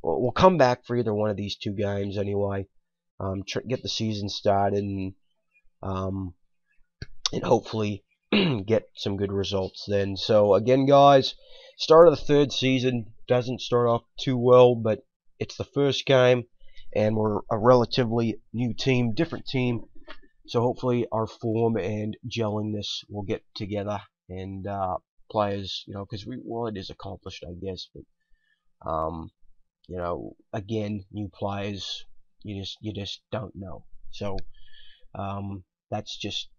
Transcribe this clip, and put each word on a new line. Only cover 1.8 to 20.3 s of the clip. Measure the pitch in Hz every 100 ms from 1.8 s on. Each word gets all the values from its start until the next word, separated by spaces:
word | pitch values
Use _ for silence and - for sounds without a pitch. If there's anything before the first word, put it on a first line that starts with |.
| 101 101 101 101
anyway. | 143 202 143 98 95 _ _ _ _ _
Um, | 95 98 -
tr-, | - 98
get | 131
the | -
season | - 110 104 101
started | - 107 98 101 101
and, | 101 98 95 - _ _ _ _ _ _
um, | 98 95 95 95 92 - _ _ _ _ _ _ - - -
and | -
hopefully | - 117 - 110 104 98 _ _
<clears throat> | _ 208 185 120 95
get | 113 - -
some | 113 98
good | 98
results | 98 92 98 95 - -
then. | 101 98 95
So | - 107 104 98
again, | 110 131 135
guys, | 139 143 139 - - - - - -
start | - 160 170
of | 135
the | -
third | 143 143
season | - 131 131 127 123 104 - -
doesn't | 123 123 120
start | - 120 120
off | 117 _ -
too | - 127
well, | 123 123 123 117
but | 110 107 _ _ _ _
it's | 110 -
the | 104
first | - 143 131 -
game, | 131 127 127 120 _ - - - -
and | 107 110
we're | 107 104 -
a | 113
relatively | 113 127 117 - 117 117 113 - _
new | 110 123
team, | 107 135 127 120
different | 113 165 110 -
team. | 135 123 117 - - - - -